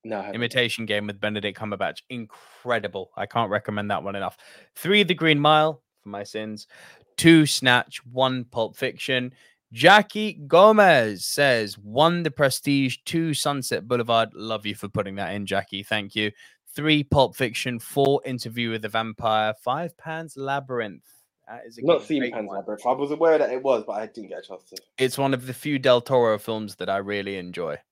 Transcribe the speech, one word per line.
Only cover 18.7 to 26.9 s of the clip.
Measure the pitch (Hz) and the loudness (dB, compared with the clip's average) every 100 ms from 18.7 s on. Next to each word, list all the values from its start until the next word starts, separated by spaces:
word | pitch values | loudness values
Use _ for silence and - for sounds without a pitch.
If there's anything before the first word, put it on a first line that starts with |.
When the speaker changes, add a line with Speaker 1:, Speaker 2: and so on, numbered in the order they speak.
Speaker 2:
with | 113 | -4
the | 107 | -4
Vampire. | 113 113 107 117 110 107 107 | -4 -6 -4 0 0 0 -4
Five, | - 139 170 _ | -6 -6 -6 _
Pan's | 160 160 165 - | -12 -12 -12 -12
Labyrinth. | 135 139 131 123 107 76 _ _ _ _ - | -6 -6 -6 -6 -6 -10 _ _ _ _ -20
That | 117 117 | -20 -20
is | 117 | -6
a | 135 | 0
Speaker 1:
Not | 156 | 0
seen | - 151 | 0 -4
Speaker 2:
great | 123 | -2
Speaker 1:
Pan's | 117 104 | -6 -8
Speaker 2:
one. | 98 | -8
Speaker 1:
Labyrinth. | 98 107 123 | -8 -4 -2
I | |
was | 127 143 | -2 -2
aware | 151 165 156 | 0 4 4
that | 127 | 2
it | 127 | -2
was, | 135 117 110 | 0 -2 -2
but | |
I | 104 110 | -10 -10
didn't | - 98 | -14 -14
get | 82 | -14
a | - | -14
chance | 92 _ | -20 _
to. | - _ - | -20 _ -4
Speaker 2:
It's | 127 127 | -2 0
one | 135 | -2
of | 131 127 | -2 -6
the | |
few | 127 151 139 | -10 -4 0
Del | 131 123 | 4 4
Toro | 120 131 117 107 | 4 2 4 0
films | - 110 104 - | -2 -6 -8 -8
that | |
I | 92 | -4